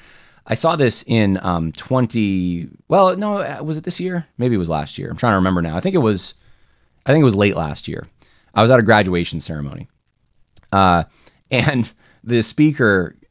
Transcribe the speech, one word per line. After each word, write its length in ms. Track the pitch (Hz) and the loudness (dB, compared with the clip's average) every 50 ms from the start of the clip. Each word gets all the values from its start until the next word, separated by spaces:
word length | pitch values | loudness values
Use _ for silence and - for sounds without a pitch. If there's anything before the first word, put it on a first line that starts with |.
| - - - - - _ _ _ _ | -16 -20 -20 -20 -20 _ _ _ _
I 80 | - 113 | -6 -6
saw 200 | - - 165 170 | -2 0 -2 2
this 300 | 156 139 117 - - - | 2 0 0 0 -4 -4
in, 320 | - 117 113 104 98 95 92 | -2 0 2 2 2 0 0
um, 300 | 92 92 87 85 82 82 | -2 -2 -2 -2 -4 -6
twenty, 960 | - - - - 127 127 123 110 - 117 107 101 95 92 90 90 87 85 85 - - _ _ _ | -8 -10 -8 -4 -2 -2 -2 -2 -2 -2 -2 0 -2 -2 -2 -2 -4 -6 -8 -12 -16 _ _ _
well, 260 | - 190 196 185 170 | 2 2 2 2 0
no, 240 | 185 208 208 208 202 | -2 -4 -4 -4 -4
uh, 220 | 160 - 143 - | -6 -8 -8 -10
was 140 | - 151 156 | -8 -8 -8
it 80 | 156 - | -6 -8
this 160 | 180 175 - | -10 -8 -8
year? 260 | 175 185 180 175 165 - _ - | -8 -6 -6 -6 -8 -10 _ -4
Maybe 160 | 123 123 117 | -2 0 0
it 40 | 98 | 0
was 120 | 87 82 | 0 -2
last 260 | 80 73 76 - - | -4 -4 -6 -8 -10
year. 140 | - 92 - | -12 -10 -10
I'm 80 | 85 - | -6 -2
trying 140 | - 120 | 0 2
to 40 | 104 | 2
remember 240 | 95 92 95 92 90 | 2 2 2 2 0
now. 160 | 85 80 78 | -2 -2 -4
I 40 | 90 | -4
think 140 | - 196 190 | -4 0 0
it 40 | 175 | 2
was, 340 | 127 110 104 90 - - - _ _ _ - _ _ _ _ _ _ _ _ _ _ | 2 2 0 -2 -4 -10 -16 _ _ _ -20 _ _ _ _ _ _ _ _ _ _
I 80 | - | 2
think 80 | 139 160 | 4 4
it 60 | 147 | 4
was 80 | 127 98 | 4 4
late 220 | 98 101 101 - | 4 2 2 2
last 320 | 82 82 73 73 - - - | 0 -4 -6 -8 -10 -10 -10
year. 180 | 76 - - - _ _ _ _ _ _ _ _ _ | -10 -10 -12 -16 _ _ _ _ _ _ _ _ _
I 80 | - | 2
was 80 | 110 117 | 4 6
at 80 | 131 123 | 6 4
a 40 | |
graduation 580 | 110 98 113 107 101 92 92 87 85 - - 80 | 6 6 4 4 4 2 0 -2 -2 -4 -8 -10
ceremony. 480 | - - 80 76 71 69 69 - - - _ _ _ _ _ _ _ _ _ _ _ _ _ - _ _ | -10 -8 -10 -8 -8 -10 -12 -14 -18 -20 _ _ _ _ _ _ _ _ _ _ _ _ _ -20 _ _
Uh, 340 | - 98 95 92 87 85 80 - _ _ _ | 0 2 4 4 4 2 0 -2 _ _ _
<laughs> 240 | _ _ _ _ _ | _ _ _ _ _
and 400 | 143 120 - - 143 123 113 - - _ _ _ _ _ | -2 0 0 0 0 0 -2 -4 -6 _ _ _ _ _
the 200 | _ 113 120 117 | _ -2 0 0
speaker, 760 | 110 - - - 151 156 139 - 127 107 101 95 87 - - _ _ _ | 0 0 2 2 2 2 4 2 2 4 4 2 0 -2 -8 _ _ _